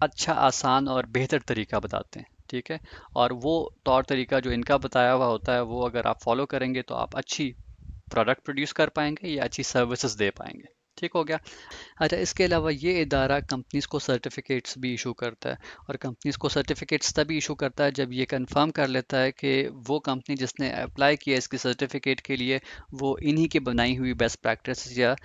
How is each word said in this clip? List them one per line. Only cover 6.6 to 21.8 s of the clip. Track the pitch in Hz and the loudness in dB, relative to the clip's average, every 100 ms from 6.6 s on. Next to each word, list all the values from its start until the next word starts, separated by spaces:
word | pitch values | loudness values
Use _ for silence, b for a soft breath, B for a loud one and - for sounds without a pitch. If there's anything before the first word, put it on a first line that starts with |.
| 127 127 | 0 -2
तो | - 123 | -4 -4
आप | 117 131 | -4 -6
अच्छी | - - 139 - - - - - - | -6 -4 -4 -6 -18 -18 -16 -16 -4
प्रोडक्ट | - 110 131 - | 2 2 0 -2
प्रोड्यूस | 139 147 | -4 -2
कर | - 151 | 0 0
पाएंगे | - 147 156 180 | 2 -2 -2 -4
या | 143 | -2
अच्छी | 131 - 131 | -2 -4 -2
सर्विसेज | 127 120 120 131 | 2 2 0 -2
दे | 107 101 | 0 -2
पाएंगे, | - - - - _ _ - | -2 -10 -14 -20 _ _ -8
ठीक | 170 | -4
हो | 175 | -2
गया। | 151 156 - B B B B B | 0 -4 -6 B B B B B
अच्छा, | 156 175 | 0 0
इसके | 180 - | 0 2
अलावा | 180 170 156 | 2 4 2
ये | 143 170 180 | 0 0 2
इदारा | 147 139 131 143 | 2 2 4 2
कंपनीज | - 131 - 143 - | 0 -6 -2 -4 -2
को | 147 | -4
सर्टिफिकेट्स | - 123 131 - - 127 - 135 | 0 -2 -2 -8 -4 -4 -4 -6
भी | 127 | -4
इशू | 120 127 | -4 -4
करता | 113 120 113 127 | -4 -6 -6 -8
है | 127 B B - | -8 B B -10
और | 131 | -8
कंपनीज | 135 117 143 - | -8 -6 -4 -2
को | 143 | 0
सर्टिफिकेट्स | 143 139 147 139 151 - | 0 -2 -4 -2 -2 0
तभी | - 151 156 | 0 0 0
इशू | - 147 | -2 -4
करता | 127 - | -4 0
है | 143 | 0
जब | - 127 | 0 -2
ये | 123 120 | -2 -2
कन्फर्म | 131 127 143 156 | -2 0 2 2
कर | 156 135 | 2 0
लेता | 131 - 135 | 0 0 2
है | 131 | 0
कि | - 139 135 135 135 117 | 0 0 0 0 -4 -2
वो | 147 | -2
कंपनी | 143 135 135 139 | 0 -4 -2 -4
जिसने | 127 - 131 | -4 -2 -4
अप्लाई | - - - 139 151 | -4 -4 2 4 4
किया | 143 131 | 2 0
इसकी | - 131 | 0 -2
सर्टिफिकेट | 131 120 | 0 0